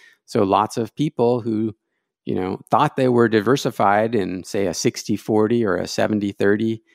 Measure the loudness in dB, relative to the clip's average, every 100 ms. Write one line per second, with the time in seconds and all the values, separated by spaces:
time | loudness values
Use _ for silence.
0 | -20 _ _ -2 2 2 0 -4 -6 -4
1 | -6 0 0 0 -2 -4 -4 -6 _ _
2 | _ _ -6 -4 -4 -6 -2 0 0 2
3 | 2 4 4 2 2 0 0 0 2 2
4 | 2 0 -2 -6 -6 -4 -2 -2 -4 -4
5 | -6 -6 0 0 2 2 0 -2 -4 -2
6 | -2 0 -4 0 2 2 0 -4 -10